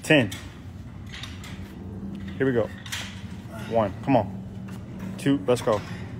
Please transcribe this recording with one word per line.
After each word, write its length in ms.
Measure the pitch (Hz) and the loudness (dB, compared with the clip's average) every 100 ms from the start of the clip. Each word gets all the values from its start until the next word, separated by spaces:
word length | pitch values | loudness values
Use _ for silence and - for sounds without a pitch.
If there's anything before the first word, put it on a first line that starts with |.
Ten. 280 | - 156 110 - - - - - - - - - - - - - - - - - - - - - | 8 6 6 0 -10 -12 -14 -12 -12 -12 -10 -10 -10 -10 -10 -10 -10 -10 -10 -8 -8 -8 -8 0
Here 80 | |
we 80 | 135 | 4
go. 160 | 120 101 - - - - - - - - - - | 4 2 -2 -8 -8 -8 -8 -10 -10 -10 -10 0
One. 240 | 113 104 90 | 4 4 2
Come 120 | - | 4
on. 960 | 131 104 - - - - - - - - - | 6 6 -4 -8 -8 -8 -8 -10 -8 -8 0
Two. 220 | 139 139 | 4 4
Let's 160 | - 123 | 6 4
go. 200 | - 107 - - - | 6 2 2 -8 -8